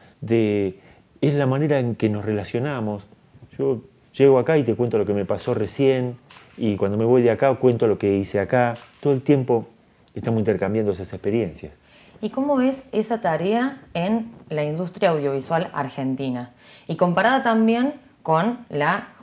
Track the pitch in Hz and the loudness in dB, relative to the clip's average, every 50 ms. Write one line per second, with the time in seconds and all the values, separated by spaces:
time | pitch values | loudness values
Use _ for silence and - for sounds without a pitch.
0 | - - - _ - 107 117 117 110 107 104 104 101 95 92 - - - - _ | -20 -20 -18 _ -4 0 2 2 2 2 2 0 0 -2 -4 -8 -14 -20 -20 _
1 | _ _ _ _ - 147 143 143 139 127 131 135 151 151 147 135 127 120 110 - | _ _ _ _ -2 0 0 0 0 0 0 0 0 0 0 0 0 0 -2 0
2 | - 110 104 104 101 107 107 101 98 - - 117 127 151 143 123 110 107 104 101 | 0 0 0 -2 -2 -2 -4 -4 -4 -4 -4 -4 -4 -4 -4 -4 -4 -6 -6 -8
3 | 98 - - _ _ _ _ - - - - - 135 139 131 110 - - _ _ | -10 -16 -20 _ _ _ _ -20 -20 -16 -8 -4 -2 -2 -2 -2 -6 -12 _ _
4 | _ _ - - 135 139 135 127 120 - 160 156 131 113 107 - 120 117 110 110 | _ _ 0 4 6 6 8 6 4 4 2 2 2 2 0 0 0 0 0 0
5 | 101 95 101 101 98 - 104 98 - - 123 110 107 92 - - 139 135 135 127 | 0 0 0 0 0 -2 -4 -4 -2 -4 -2 -2 -4 -4 -2 0 2 2 2 2
6 | 123 123 123 120 _ _ - - - - - - 120 110 101 95 101 98 101 107 | 0 -4 -6 -10 _ _ -20 -20 -20 -20 -8 -4 -2 -2 0 0 0 -2 0 0
7 | 113 117 123 127 120 117 110 107 139 135 127 - - 127 120 117 123 110 98 - | 2 4 4 6 6 4 2 4 2 2 2 2 2 2 4 4 2 2 2 2
8 | - 101 98 98 98 92 - 101 98 87 131 127 123 120 117 - - - - _ | 2 2 2 0 0 -2 -2 -2 -2 0 0 0 0 0 -2 -6 -12 -20 -16 _
9 | - 143 139 127 123 - 147 135 127 123 120 117 107 - - _ _ _ _ _ | -2 0 0 0 2 2 2 2 2 2 0 0 -2 -4 -12 _ _ _ _ _
10 | _ _ _ 113 - 123 113 110 104 107 104 90 98 95 104 110 107 101 95 87 | _ _ _ -8 -4 -2 0 0 2 0 0 0 0 -2 0 0 0 -2 -2 -4
11 | 95 - - 90 - 98 104 120 110 87 78 - - 73 - - _ _ - - | -8 -12 -12 -8 -4 -2 -2 0 -2 -2 -6 -10 -16 -18 -18 -20 _ _ -20 -20
12 | - - - - - 214 - 262 269 294 285 262 247 262 269 269 - - - 214 | -20 -20 -14 -10 -10 -8 -6 -4 -2 0 0 0 0 0 -2 -4 -8 -6 -4 -4
13 | 214 220 233 220 220 180 160 151 170 190 220 233 247 269 277 - - - - 175 | -2 -2 -4 -2 -2 -2 -2 0 0 0 0 0 -2 -2 -6 -10 -14 -10 -6 -4
14 | 175 196 220 226 226 - - - - - 156 151 147 151 151 165 185 170 180 - | -2 -2 -2 -2 -4 -6 -12 -20 -14 -8 -6 -4 -4 -4 -4 -4 -6 -8 -4 0
15 | 208 185 165 151 143 139 139 135 135 - 165 165 180 - - 147 135 131 - - | 2 2 2 2 0 -2 -2 -4 -4 -2 -2 -2 -2 -4 -6 -6 -6 -6 -6 -6
16 | 131 131 131 131 135 131 123 123 123 - - _ - - - - - - 165 160 | -4 -4 -4 -4 -4 -6 -6 -6 -8 -12 -16 _ -20 -20 -20 -16 -10 -8 -2 0
17 | 180 180 170 185 190 233 262 269 262 240 226 220 220 220 226 240 247 285 294 - | 0 2 2 2 2 2 2 2 2 2 2 4 4 2 2 2 0 -2 -4 -6
18 | - - _ _ - - 160 160 175 226 240 247 - - - 143 147 156 185 202 | -14 -20 _ _ -2 0 0 2 2 0 -4 -6 -10 -8 -4 -2 0 0 0 -2
19 | - - - - | -4 -10 -18 -16